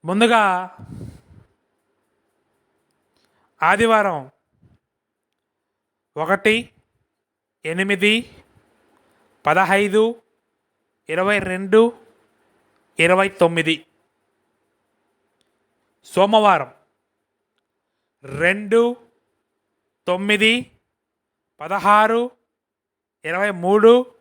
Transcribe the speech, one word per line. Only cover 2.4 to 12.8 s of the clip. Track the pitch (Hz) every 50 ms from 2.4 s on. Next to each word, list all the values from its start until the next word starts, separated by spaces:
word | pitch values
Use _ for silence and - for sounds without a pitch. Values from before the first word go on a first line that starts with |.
| _ _ _ _ _ _ _ _ _ _ _ _ _ _ _ _ _ _ _ _ _ _ _ _ 156
ఆదివారం | 165 196 202 233 226 226 214 208 196 170 147 131 135 _ _ _ _ _ _ _ _ _ _ _ _ _ _ _ _ _ _ _ _ _ _ _ _ _ _ _ _ _ _ _ _ _ _ _ _ _
ఒకటి, | 151 156 160 196 196 - 214 220 233 233 - _ _ _ _ _ _ _ _ _ _ _ _ _ _ _ _ _ _ -
ఎనిమిది, | 156 165 180 196 196 202 180 196 208 214 233 240 - - - _ _ _ _ _ _ _ _ _ _ _ _ _ _ _ _ _ _ _ _ _
పదహైదు, | 151 156 180 190 170 196 196 208 196 190 214 220 226 233 226 _ _ _ _ _ _ _ _ _ _ _ _ _ _ _ _ _ -
ఇరవై | 156 175 185 202 208 196
రెండు, | 190 185 185 185 196 190 208 220 233 233 233 - _ _ _ _ _ _ _ _ _ _ _ _ _ _ _ _